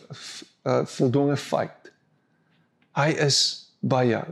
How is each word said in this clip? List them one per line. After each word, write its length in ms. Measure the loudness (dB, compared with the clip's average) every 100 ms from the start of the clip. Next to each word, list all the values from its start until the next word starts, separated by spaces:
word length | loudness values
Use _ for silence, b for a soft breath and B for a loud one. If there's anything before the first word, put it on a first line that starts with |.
| -10
f-, 340 | -18 -16 -16 -20 _
uh, 220 | -2 0 -2
voldwonge 520 | 0 2 2 2 0
feit. 540 | -2 -4 -4 -8 -20 -20 _ _ _ _ _ _ _ _ _
Hy 180 | 0 0
is 280 | 2 2 2 0 -4 -14 _
by 240 | 0 2 4
jou 220 | 2 -2